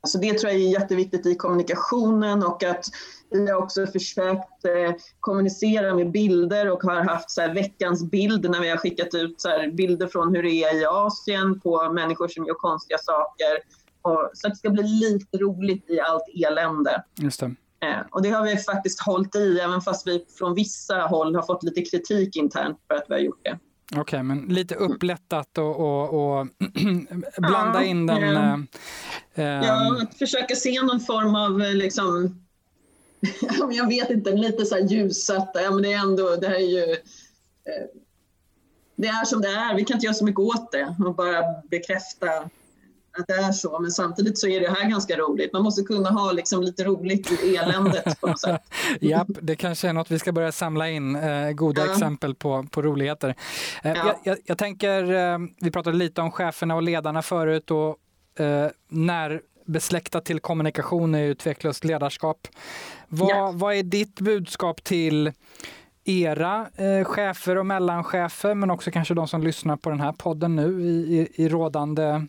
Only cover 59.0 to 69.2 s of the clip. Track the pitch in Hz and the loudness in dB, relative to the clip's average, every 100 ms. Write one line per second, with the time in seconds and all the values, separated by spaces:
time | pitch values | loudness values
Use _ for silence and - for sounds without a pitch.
59 | 165 170 156 160 - _ - 160 - 175 | 0 0 -4 -6 -10 _ -4 -4 -2 -4
60 | - 170 - 160 - 165 156 156 - 175 | -2 -6 -2 -4 -2 0 0 -2 -2 0
61 | 165 156 147 139 165 143 160 135 160 156 | 2 2 2 0 -4 -2 -4 -2 -2 0
62 | 143 - 160 156 - - - - - - | -2 -2 -4 -4 -10 -20 -16 -16 -16 -18
63 | - 156 190 196 196 175 202 202 185 202 | -8 0 2 2 0 0 0 0 0 0
64 | 208 - 196 208 175 - 180 165 - 175 | -2 -2 0 0 -2 -4 -4 -4 -2 0
65 | 160 151 151 143 _ - - - - _ | 2 2 0 -2 _ -20 -20 -20 -20 _
66 | - 185 170 151 170 214 220 - 196 196 | 0 2 2 0 0 -2 -6 -2 2 2
67 | 190 208 202 180 180 185 190 190 175 175 | 2 0 -2 -2 0 0 2 2 2 0
68 | 165 185 175 - 202 208 190 170 - 170 | 0 0 -2 0 0 2 2 0 -2 -2
69 | 160 170 | 0 0